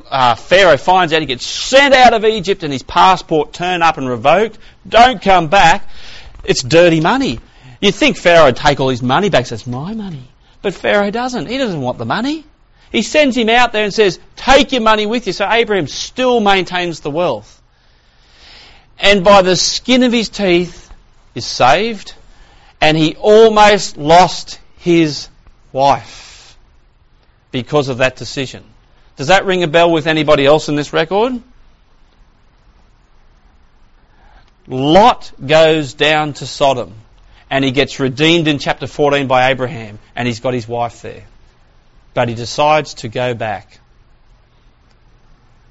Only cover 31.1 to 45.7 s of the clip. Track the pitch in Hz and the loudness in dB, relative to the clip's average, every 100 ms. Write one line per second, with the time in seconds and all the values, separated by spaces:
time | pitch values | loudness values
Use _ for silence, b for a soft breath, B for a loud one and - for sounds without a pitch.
31.1 | 190 240 247 - _ - _ _ _ _ | -2 -2 -6 -14 _ -20 _ _ _ _
32.1 | _ _ _ _ _ _ _ _ _ _ | _ _ _ _ _ _ _ _ _ _
33.1 | _ _ _ _ _ _ _ _ _ b | _ _ _ _ _ _ _ _ _ b
34.1 | b b b b _ - 131 143 175 233 | b b b b _ -12 -4 2 4 4
35.1 | 214 - - 135 156 160 160 143 120 147 | 0 -6 -12 0 4 4 2 -2 -2 0
36.1 | 156 151 135 135 - 143 127 95 107 - | 0 -4 -8 -12 -2 -2 -2 -6 -14 -20
37.1 | _ b b b 139 135 127 131 - 147 | _ b b b -4 -2 -2 -4 -2 -4
38.1 | 127 156 170 156 143 165 147 135 - 147 | 0 2 2 0 -2 -4 -6 -8 -2 0
39.1 | 139 135 127 127 131 127 120 110 104 b | 0 0 0 0 -2 -6 -8 -14 -18 b
40.1 | - 120 110 131 127 110 117 120 - 104 | -8 -6 -6 -6 -6 -6 -6 -8 -8 -18
41.1 | - - _ _ _ _ _ _ _ _ | -18 -20 _ _ _ _ _ _ _ _
42.1 | - 120 113 117 - 147 156 147 - 120 | -4 -4 -4 -8 -2 2 2 -2 -12 -10
43.1 | 127 127 117 113 95 - _ _ _ _ | -6 -6 -6 -8 -10 -14 _ _ _ _
44.1 | _ _ _ _ _ _ _ _ _ _ | _ _ _ _ _ _ _ _ _ _
45.1 | _ _ _ _ _ _ | _ _ _ _ _ _